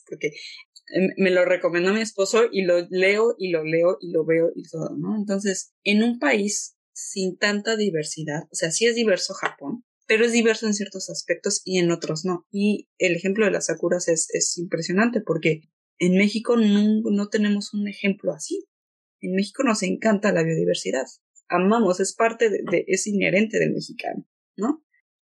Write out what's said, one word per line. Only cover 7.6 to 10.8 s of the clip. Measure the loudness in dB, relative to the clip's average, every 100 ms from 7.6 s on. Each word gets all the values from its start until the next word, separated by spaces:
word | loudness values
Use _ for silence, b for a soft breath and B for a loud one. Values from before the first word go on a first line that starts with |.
| -2 0
diversidad, | 0 -2 -6 -8 -6 -6 -8
o |
sea, | -4 -4
sí | 0 0
es |
diverso | 2 2 2 -2
Japón, | -6 -8 -8 -10 -10 -14 _ 0
pero | 2
es | 4
diverso | 4 2 2 -2
en |
ciertos | -2